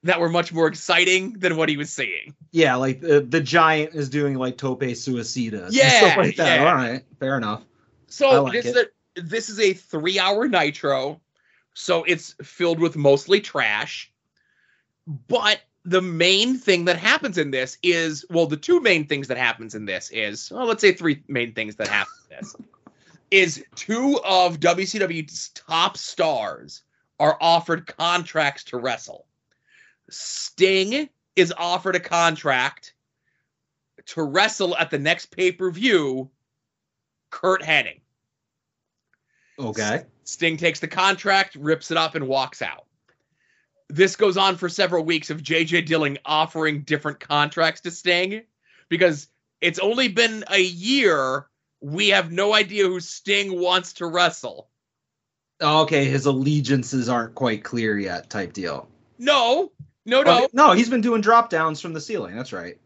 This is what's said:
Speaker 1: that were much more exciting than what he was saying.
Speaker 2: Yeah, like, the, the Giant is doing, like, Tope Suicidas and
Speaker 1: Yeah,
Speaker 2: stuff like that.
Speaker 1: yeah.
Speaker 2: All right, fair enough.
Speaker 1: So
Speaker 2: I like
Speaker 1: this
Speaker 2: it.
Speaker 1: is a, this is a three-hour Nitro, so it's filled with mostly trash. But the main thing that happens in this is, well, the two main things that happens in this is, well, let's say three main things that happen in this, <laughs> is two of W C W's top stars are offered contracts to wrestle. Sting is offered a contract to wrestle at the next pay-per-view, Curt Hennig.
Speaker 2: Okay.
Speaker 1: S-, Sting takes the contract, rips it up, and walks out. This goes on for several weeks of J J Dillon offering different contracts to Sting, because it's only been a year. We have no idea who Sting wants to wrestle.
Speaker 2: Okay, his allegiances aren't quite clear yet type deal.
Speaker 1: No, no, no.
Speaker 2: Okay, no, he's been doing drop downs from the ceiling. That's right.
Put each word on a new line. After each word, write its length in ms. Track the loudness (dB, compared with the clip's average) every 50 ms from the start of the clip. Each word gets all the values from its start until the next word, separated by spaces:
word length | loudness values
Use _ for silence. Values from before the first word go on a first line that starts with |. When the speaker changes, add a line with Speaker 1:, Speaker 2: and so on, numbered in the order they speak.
| 2
Speaker 1:
that 160 | 0 0 2
were 100 | 2 0
much 240 | 0 0 -2 -2 0
more 140 | 0 0 0
exciting 640 | 0 -4 -2 2 2 4 4 4 2 2 0 -4 -10
than 240 | -4 -2 -2 0 0
what 100 | 0 0
he 80 | -2
was 140 | -4 -6 -10
saying. 440 | -8 -8 -6 -6 -6 -10 -12 -14 -20 _ -20 _
Speaker 2:
Yeah, 240 | 2 4 4 4 4
like, 260 | 2 0 -2 -2 -4
the, 180 | 0 4 4 4
the 220 | 4 2 -2 -2
Giant 520 | -2 2 4 6 6 6 4 2 0 -4 -4
is 140 | -8 -8 -4
doing, 260 | -2 -2 -2 -2 -2
like, 220 | -2 -4 -6 -6 -6
Tope 240 | -6 -6 -4 -4
Suicidas 840 | -4 -6 -6 -6 -6 -4 -4 -4 -4 -6 -6 -4 -4 -4 -6 -8 -8
and 80 | -2 2
Speaker 1:
Yeah, 260 | 2 4 6 6 8
Speaker 2:
stuff 180 | 8 6 6 4
like 180 | 2 0 2 0
that. 240 | 2 2 4 4
Speaker 1:
yeah. 60 | 4 4
Speaker 2:
All 60 | 4
right, 280 | 2 0 -2 -4 -6 -10 _ -12 _
fair 180 | -4 -4 -2 -2
enough. 260 | -2 -4 -6 -8 -10 _ _ _ _ _ _ _ _ _
Speaker 1:
So 220 | -2 0 4 6
Speaker 2:
I 80 | 6 6
like 140 | 4 2 -2
Speaker 1:
this 120 | -2 -2
Speaker 2:
it. 40 | 0
Speaker 1:
is 60 | 2 2
a, 440 | 0 0 _ _ _ _ _ -12
this 280 | -10 -6 -6 -6 -6 -6
is 100 | -4 0
a 140 | 0 0 0
three-hour 760 | -2 _ _ -8 -4 -4 -2 0 0 0 2 0 0 0 0
Nitro, 720 | 2 2 2 0 -2 -4 -2 -2 -2 -2 -2 -6 -8 -10 _ _ _ _ _ _ _ _ _ _ _
so 300 | -12 -2 0 0 0 2
it's 280 | 0 -2 -2 -2 -16 -18 _
filled 380 | -20 -20 -6 -2 0 0 2 2
with 160 | 0 0 0
mostly 460 | 2 4 6 6 4 4 2 2 2
trash. 680 | 2 -2 -4 -2 0 0 0 -2 -4 -6 -10 -14 -16 _ _ _ _ _ _ _ _ _ _ _ _ _ _ _ _ _ _ _ _ -14 -14 -14 -6 _
But 340 | -2 0 2 2 0 0 _ _ _ _ _
the 160 | 0 0 0
main 560 | 0 0 -2 0 2 2 4 2 2 0 -2 -2
thing 260 | 2 2 2 2 2
that 140 | 0 -2 0
happens 400 | 2 0 0 0 0 -4 -2 -2
in 120 | -4 -2
this 280 | -2 -4 -4 -6 -8 _
is, 440 | -2 0 0 0 0 -2 -4 -8 -12 -4
well, 160 | 0 0 0
the 120 | 0 -2 -6
two 240 | 0 2 2 4
main 260 | 4 4 2 2 0 -4
things 220 | -6 -6 -4 -6
that 80 | -4 -2
happens 360 | -2 -2 -2 -4 -12 -14 -12
in 120 | -12 -8
this 240 | -6 -8 -8 -8 -8
is, 420 | -8 -6 -6 -6 -6 -10 -14 -14
well, 140 | -8 -6 -4
let's 160 | -4 -2 2
say 100 | 4 2
three 320 | 2 4 0 -2 -2 -2 _ -8
main 240 | -6 -6 -6 -4 -6
things 240 | -8 -8 -8 -8 _
that 100 | -6 -4
happen 240 | -2 -2 -4 -4 -10 _ _ _
in 60 | -18 -18
this, 180 | -18 -18 -18 -20 -20 _ _ _ _ -20 _
<laughs> 380 | _ _ _ _ _ _ _
is 320 | 4 4 4 4 0 -10 -16 _ _
two 440 | -16 -6 -4 -4 0 0 0 0 0 0
of 340 | 0 2 4 4 2 0 0
W 260 | 2 2 2 2 -2
C 140 | -6 -2 -4
W's 480 | -4 -2 -4 -8 -10 -10 -12 -16 -16 -16 _
top 400 | -20 _ -4 0 0 0 0 -2
stars 840 | -6 -14 -14 -4 -2 0 0 0 -2 -4 -6 -8 -12 -16 -20 -20 -20 _ _ _ _ _ _ _ _
are 160 | 2 2 2 2
offered 480 | 4 4 4 4 2 0 -4 -4 -4 -14
contracts 760 | -8 -4 -2 0 0 -2 -2 -2 -2 0 0 0 -2 -6 -16
to 120 | -10 -10 -6
wrestle. 500 | -4 -4 -6 -6 -10 -18 -20 -20 _ _ _ _ _ _ _ _ _ _ _ _ _ _ _ _ _ _
Sting 1000 | -18 -14 -12 -12 -10 -10 -10 -12 _ 2 2 2 4 0 0 0 -2 -4 -6 -6 _ _ _ _ _ 2
is 160 | 2 2 0 -6
offered 380 | -4 -4 -4 -4 -4 -4 -4
a 60 | -4
contract 960 | -4 -2 0 2 2 2 0 0 -2 -2 0 0 0 -4 -4 -10 -20 -20 _ _ _ _ _ _ _ _ _ _ _ _ _ _ _ _ _ _ _ _ _ _ _ -12
to 160 | -6 -6 -4
wrestle 520 | 0 2 2 2 2 2 0 -2 -2 0
at 140 | -2 -2 -2
the 100 | -2 -4
next 280 | 0 -2 -2 -2 -4 _
pay-per-view, 1000 | -6 -2 -2 -2 0 _ -6 -6 -4 -2 0 2 2 2 2 0 -4 -6 -8 -10 _ _ _ _ _ _ _ _ _ _ _ _ _ _ _ _ _ _ _ _
Curt 320 | -16 -4 0 0 0 0
Hennig. 400 | 0 0 0 0 0 -2 -10 _ _ _ _ _ _ _ _ _ _ _ _ _ _ _ _ _ _ _ _ _ _ _ _ _ _ _ _ _ _ _ _ -10
Speaker 2:
Okay. 240 | -10 -8 -6 -4
Speaker 1:
S-, 240 | -4 -2 -4 -4 -6 _ _ _ _
Sting 320 | -16 -8 -2 -2 -2 -2 0
takes 240 | -2 -2 -2 -2
the 60 | -10 -8
contract, 680 | -4 0 2 2 0 0 0 2 2 2 2 0 -6
rips 360 | -8 -2 -2 -2 -2 -2 -4
it 60 | -2 -2
up, 180 | -2 -2 -4
and 120 | -6 -4 -2
walks 340 | -2 -2 -2 -4 -6 -10
out. 220 | -10 -10 -10 -14 -20 _ _ _ _ _ _ _ _ _ _ _ _ _ _ _ _ _ _ _ _ _
This 280 | 2 2 2 2 4 2
goes 180 | 2 2 2
on 220 | 2 2 2 0 0
for 100 | -4 -6
several 380 | -2 0 0 0 2 0 0
weeks 240 | 0 -2 -2 -2 -6
of 120 | -10 -10
J 220 | -6 -2 0 0 0
J 180 | 2 0 -2
Dillon 360 | 0 0 0 0 0 -2 -4 -6 _
offering 560 | -2 0 0 0 0 -2 -4 -2 -2 -2 -4
different 400 | -4 -4 -4 -4 -4 -6 -8 _
contracts 580 | -6 -2 2 2 2 0 0 0 0 0 -2 -4
to 100 | _ -14
Sting, 500 | -14 -6 -2 0 0 0 0 -2 -6 -10 -14 _ _ _ _ _ _ _ _ _
because 380 | 0 2 4 2 2 0 -8 _ _ _ _ _ _ _
it's 180 | -4 -2 -2 0
only 300 | -2 0 0 0 0 0
been 340 | 2 2 0 0 0 -4 -8 -2
a 80 | 0 0
year. 880 | 0 0 -2 -6 -4 -2 0 2 4 2 2 2 0 -2 -2 -4 -8 _ _ _ _ _ _ _
We 300 | -12 -8 -4 0 2 2
have 200 | 2 2 2 0
no 240 | -4 -2 0 2 2
idea 320 | 2 2 0 0 0 0
who 140 | 0 0 -4
Sting 600 | -8 -12 -16 -12 _ -2 -2 -2 -2 -4 -4 -2
wants 320 | 0 0 0 0 -2 -4 -12
to 140 | -10 -10 -4
wrestle. 600 | 0 2 2 2 0 -4 -12 -14 -14 -14 -20 _ _ _ _ _ _ _ _ _ _ _ _ _ _ _ _ _ _ _
Speaker 2:
Okay, 420 | 0 4 4 4 4 4 4 2 2
his 220 | 2 0 2 2
allegiances 840 | 2 2 2 2 2 2 2 2 2 0 0 0 -2 -4 -2 -2 0
aren't 280 | -2 -2 -2 -6 -6
quite 280 | -2 -2 -2 -2 -2 -6
clear 340 | -8 -6 -4 -2 -2 -2 -2
yet 320 | -4 -6 -6 -8 -10 _
type 220 | -8 -8 -8 -8
deal. 380 | -8 -8 -8 -6 -8 -8 -12 _ _ _ _ _ _ _
Speaker 1:
No, 520 | -2 0 2 2 2 2 2 0 0 -4 _ _ -20 _ _ _ _
no, 160 | 0 2 4
no. 140 | 6 6 6
Speaker 2:
Okay, 120 | 6 4 2
no, 220 | 4 6 6 8 8
he's 160 | 6 4 2
been 100 | 0 0
doing 220 | 0 2 0 2
drop 280 | 4 6 6 6 6 4
downs 300 | 0 0 0 0 -2 -4
from 140 | -10 -10 -10
the 80 | -10
ceiling. 340 | -10 -8 -8 -8 -8 -8 -10
That's 160 | -12 -10 -10
right. 260 | -10 -12 -12 -12 -16 _ _